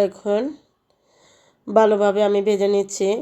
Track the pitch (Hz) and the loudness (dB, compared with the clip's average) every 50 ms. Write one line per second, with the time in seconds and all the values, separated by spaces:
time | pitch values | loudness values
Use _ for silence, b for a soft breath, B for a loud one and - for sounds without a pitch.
0 | 202 185 196 - - 208 202 214 247 294 302 - _ _ _ _ _ b b b | 2 0 -2 -6 -4 -2 -2 -2 -2 -4 -8 -12 _ _ _ _ _ b b b
1 | b b b b b b b b b b b b _ - 208 220 220 214 214 202 | b b b b b b b b b b b b _ -2 2 2 4 4 2 2
2 | 208 202 190 202 208 202 202 202 196 214 208 190 202 202 202 202 196 196 - - | 2 0 0 0 0 0 0 0 0 0 0 0 0 0 0 0 -2 -4 -4 -4
3 | 196 190 214 240 | -2 -2 -2 -4